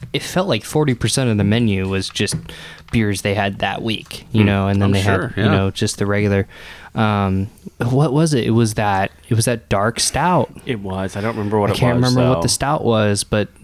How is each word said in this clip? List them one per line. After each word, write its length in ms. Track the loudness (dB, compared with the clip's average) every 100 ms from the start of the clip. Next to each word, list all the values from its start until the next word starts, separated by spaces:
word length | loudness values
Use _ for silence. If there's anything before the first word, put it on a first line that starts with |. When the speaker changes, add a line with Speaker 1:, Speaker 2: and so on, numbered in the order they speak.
| -8
Speaker 1:
it 80 | -8
felt 260 | -4 -2 0
like 160 | -2
forty 300 | -2 0 0
percent 360 | 0 0 0 2
of 80 | 2
the 60 |
menu 440 | 2 2 2 0 0
was 200 | -2 -4
just 260 | -2 -2 -4 -8 -16 -18 -20 -4
beers 300 | 0 0 0
they 120 | -2
had 260 | 0 -2 -2
that 220 | -4 -4
week, 440 | -6 -6 -8 -18 -2
you 100 | 2
Speaker 2:
Hmm. 40 | 4
Speaker 1:
know," 200 | 4 2
and 140 | 2
then 60 | 2
Speaker 3:
I'm 40 |
Speaker 1:
they 80 | 2
Speaker 3:
sure, 260 | 2 0 -2
Speaker 1:
had, 100 | 0
you 60 |
Speaker 3:
yeah. 80 | 2
Speaker 1:
know, 200 | 2 0
just 260 | -2 -4 -2
the 80 | -2
regular, 420 | 0 2 2 -2 -8 -20 -20 -8
um, 540 | -2 0 2 0 0 -2 -8 -16 -6 0
what 240 | 2 2
was 200 | 2 2
it? 120 | 2 2
It 60 |
was 240 | 2 2 0
that, 360 | 0 0 -2 -6 -4
it 60 |
was 120 | 0 0
that 220 | -2 -2
dark 300 | 0 0 -2
stout. 500 | -4 0 2 2 0 -4 -8
Speaker 2:
It 140 | -6
was. 360 | -6 -4 -4 -4
I 40 |
don't 140 | -4 -2
remember 240 | 0 2
what 100 | 2
Speaker 1:
I 40 |
Speaker 2:
it 40 | 2
Speaker 1:
can't 220 | 2 2
Speaker 2:
was, 100 | 2
Speaker 1:
remember 160 | 4 2
what 60 | 2
Speaker 2:
though. 60 |
Speaker 1:
the 60 | 0
stout 340 | -2 -2 0 2
was, 380 | 2 2 0 -2
but 240 | -2 -2 -4